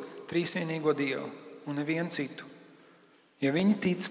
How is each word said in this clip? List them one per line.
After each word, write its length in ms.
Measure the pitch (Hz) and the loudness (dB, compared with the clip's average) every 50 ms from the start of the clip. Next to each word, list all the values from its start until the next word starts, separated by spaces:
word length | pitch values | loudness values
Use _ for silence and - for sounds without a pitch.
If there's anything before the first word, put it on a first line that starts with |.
| - - - - - - | -8 -10 -12 -14 -12 -2
trīsvienīgo 640 | 160 170 175 - - 185 170 160 160 160 151 156 143 | 0 0 0 2 0 -2 -2 -2 -2 0 2 2 2
Dievu 300 | 143 143 135 127 - 147 147 - - - - - - - 147 | 4 2 0 0 -2 -4 -6 -10 -12 -16 -18 -18 -14 -8 -6
un 120 | 143 143 | -4 -2
nevienu 340 | 147 151 160 165 170 170 - | 0 0 0 0 0 -2 -2
citu, 320 | - 143 131 - - - - - - - - - - - - - - _ _ _ _ _ _ _ - | -4 -4 -4 -6 -12 -14 -16 -18 -20 -20 -20 -20 -20 -20 -20 -20 -20 _ _ _ _ _ _ _ 0
ja 100 | 139 139 | 0 2
viņi 280 | 143 170 190 208 208 - | 4 6 6 6 4 4
tic, 240 | - 185 180 - - - | 4 2 2 2 0 0